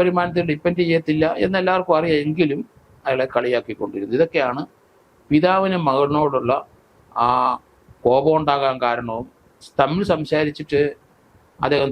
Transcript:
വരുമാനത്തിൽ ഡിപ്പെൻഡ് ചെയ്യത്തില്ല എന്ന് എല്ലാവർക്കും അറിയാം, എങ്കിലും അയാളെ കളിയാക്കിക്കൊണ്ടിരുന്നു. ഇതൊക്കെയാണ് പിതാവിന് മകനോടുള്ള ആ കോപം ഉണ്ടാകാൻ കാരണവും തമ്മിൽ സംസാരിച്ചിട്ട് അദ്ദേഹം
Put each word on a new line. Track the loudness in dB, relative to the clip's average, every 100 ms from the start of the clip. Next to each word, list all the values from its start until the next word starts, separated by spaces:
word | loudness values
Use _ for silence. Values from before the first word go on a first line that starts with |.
വരുമാനത്തിൽ | 2 2 0 -2 -2
ഡിപ്പെൻഡ് | -2 -2 0
ചെയ്യത്തില്ല | 0 0 0 0 0 0
എന്ന് | -2 0
എല്ലാവർക്കും | 0 0 0 0
അറിയാം, | 2 0 0
എങ്കിലും | 0 0 -2 -8 _ _ _ -4
അയാളെ | -2 -2
കളിയാക്കിക്കൊണ്ടിരുന്നു. | -2 0 -2 -4 -8 -8 -8 -4 0
ഇതൊക്കെയാണ് | 0 0 -2 -4 -8 _ _ _ _ _ 0
പിതാവിന് | 2 4 2 0 0 0
മകനോടുള്ള | 2 2 2 0 0 0 -2 -4 _ _ _ _ -2
ആ | 0 2 0 -2 -8 _ -20 -4
കോപം | 2 2 4 2
ഉണ്ടാകാൻ | 2 0 0 -2
കാരണവും | -2 -2 -4 -8 -10 _ _ _ -6 -2
തമ്മിൽ | 0 0 0
സംസാരിച്ചിട്ട് | -2 -2 -2 -2 -4 -4 0 0 -4 _ _ _ _ _ -4
അദ്ദേഹം | 0 2 2